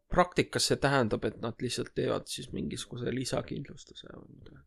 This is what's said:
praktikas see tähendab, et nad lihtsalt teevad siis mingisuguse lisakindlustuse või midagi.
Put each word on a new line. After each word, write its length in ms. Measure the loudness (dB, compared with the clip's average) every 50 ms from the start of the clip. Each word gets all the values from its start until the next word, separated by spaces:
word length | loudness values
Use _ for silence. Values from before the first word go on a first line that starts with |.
| _
praktikas 600 | 0 4 4 4 6 4 2 2 2 2 2 2
see 140 | 2 4 4
tähendab, 440 | 4 4 6 6 4 4 2 0 0
et 100 | -2 -4 -4
nad 220 | -6 -6 -6 -4
lihtsalt 320 | -4 -4 -2 -4 -6 -4 -2
teevad 320 | -2 0 0 0 -2 -4
siis 220 | -6 -8 -8 -8 -6
mingisuguse 640 | -6 -4 -4 -4 -4 -6 -8 -8 -8 -6 -4 -2 -2
lisakindlustuse 920 | -2 -2 -2 -2 -2 -2 -4 -4 -6 -6 -8 -12 -16 -18 -20 -18 -18 -18 -16
või 220 | -16 -16 -18 -18
midagi. 340 | -20 -20 -20 -20 -20 -20 -20